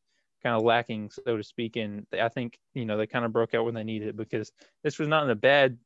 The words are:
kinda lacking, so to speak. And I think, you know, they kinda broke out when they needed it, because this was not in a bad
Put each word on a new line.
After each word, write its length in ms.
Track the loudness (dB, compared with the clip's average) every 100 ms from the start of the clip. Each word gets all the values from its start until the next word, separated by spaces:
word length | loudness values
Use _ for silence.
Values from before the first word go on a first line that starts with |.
| _ _ _ _
kinda 160 | -2 2
lacking, 500 | 4 4 2 -6 -8
so 280 | -8 -4 -4
to 60 |
speak. 340 | -4 -8 -6 -6
And 280 | -6 -8 -8
I 160 | -2 -2
think, 320 | -2 -8 -10 _
you 100 | -8
know, 140 | -2 -2
they 100 | -2
kinda 220 | -2 0
broke 240 | 0 0
out 100 | 0
when 100 | -2
they 100 | -4
needed 240 | -6 -6 -6
it, 80 | -8
because 340 | -6 -6 -6 _ _ _
this 160 | -6 -4
was 80 | 0
not 160 | 2
in 60 | 2
a 60 |
bad 420 | 4 6 6 4 0